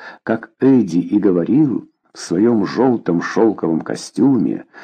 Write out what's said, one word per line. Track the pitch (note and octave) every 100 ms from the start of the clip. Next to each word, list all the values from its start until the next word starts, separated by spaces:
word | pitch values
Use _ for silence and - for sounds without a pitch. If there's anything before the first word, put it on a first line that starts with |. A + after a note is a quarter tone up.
| - -
Как | - A2+ - -
Эдди | C3 C3 G2 E2+
и | E2 G#2
говорил, | G2 F2+ E2 B2+ D3 G2+ - _ _
в | -
своём | - F2 A2+ A#2 E2+
жёлтом | C#2+ C3 A#2 - E2+
шёлковом | E2 F#2+ A2+ F2+ D#2+ D#2+
костюме | - A1+ - F#2 C3 B2 B1+ G1+ - -